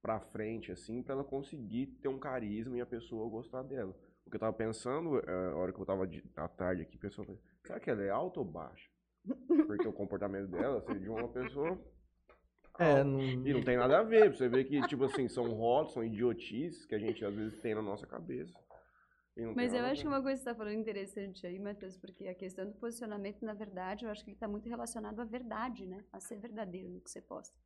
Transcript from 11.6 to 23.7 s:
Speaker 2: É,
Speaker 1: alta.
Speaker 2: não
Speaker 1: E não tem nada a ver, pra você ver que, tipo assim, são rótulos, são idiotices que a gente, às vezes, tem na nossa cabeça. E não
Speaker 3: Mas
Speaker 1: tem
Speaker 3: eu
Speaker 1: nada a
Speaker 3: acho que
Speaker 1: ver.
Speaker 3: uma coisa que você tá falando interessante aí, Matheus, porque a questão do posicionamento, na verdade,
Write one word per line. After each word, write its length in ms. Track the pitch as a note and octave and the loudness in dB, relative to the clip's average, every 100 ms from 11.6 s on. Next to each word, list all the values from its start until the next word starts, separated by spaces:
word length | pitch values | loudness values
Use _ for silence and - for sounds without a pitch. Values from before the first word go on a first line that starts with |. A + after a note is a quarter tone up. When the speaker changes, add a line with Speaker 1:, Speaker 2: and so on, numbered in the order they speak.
| D#3 F#3 - - _ _ _ - _ _ - - | 0 -2 -8 -20 _ _ _ -20 _ _ -20 4
Speaker 2:
É, 120 | E3+ | 8
Speaker 1:
alta. 120 | C#3 | 8
Speaker 2:
não 160 | C#3 C3+ | 8 4
Speaker 1:
E 300 | C3+ B2+ C3 | 2 0 2
não 100 | C3+ | 2
tem 140 | B2+ B2 | 4 6
nada 220 | B2+ D#3 | 8 8
a 40 | |
ver, 260 | A3 A3 G#3 | 8 10 10
pra 100 | - | 10
você 100 | B2+ | 4
ver 160 | B2 | 6
que, 160 | C3 C#3+ - | 4 4 2
tipo 160 | C#3 | 4
assim, 240 | C3 - B2+ | 2 4 0
são 240 | - A#2 | 2 0
rótulos, 420 | A2 A2+ B2+ D#3+ | 2 6 6 4
são 100 | - | 0
idiotices 840 | A2+ G#2 B2 A2+ - G#2+ E3 D#3+ - | -2 4 4 4 -4 -4 -4 -6 -4
que 80 | |
a 40 | G#2+ | 0
gente, 260 | A2 - | 0 0
às 100 | G#2 | -2
vezes, 240 | G2+ A2 A2 | -2 -4 -4
tem 140 | A#2+ | -2
na 80 | G#2+ | 0
nossa 240 | G#2 G2+ - | 0 -4 -6
cabeça. 500 | - - B2+ D#3+ - _ - - _ _ _ _ - | -10 -6 -6 -6 -12 _ -20 -20 _ _ _ _ -8
E 60 | |
não 120 | A3+ | -4
Speaker 3:
Mas 160 | A#3 B3 | 0 2
Speaker 1:
tem 80 | A#3+ | 2
Speaker 3:
eu 40 | |
Speaker 1:
nada 60 | B3 | 2
a 40 | |
Speaker 3:
acho 100 | C#4+ | 0
que 60 | D#4 | 0
Speaker 1:
ver. 60 | |
Speaker 3:
uma 80 | C4+ | 0
coisa 160 | C4+ C4+ | 0 -2
que 60 | |
você 60 | C4 | -4
tá 40 | A3+ | -6
falando 220 | G#3+ G#3+ | -4 -4
interessante 680 | A3 G3+ G3 G#3 G3 F#3+ F3+ | -2 -4 -6 -6 -8 -8 -10
aí, 120 | F#3 | -6
Matheus, 380 | G3+ G#3 F#3+ F#3+ | -6 -8 -10 -14
porque 300 | - F3+ F#3+ | -18 -12 -10
a 60 | |
questão 320 | F#3 F#3+ F#3 F#3+ | -8 -8 -6 -8
do 60 | |
posicionamento, 720 | G#3 A#3 A#3 A#3 G#3 G3 G#3 | -6 -8 -6 -6 -6 -6 -6
na 100 | A3 | -8
verdade, 500 | G#3 G#3 | -8 -8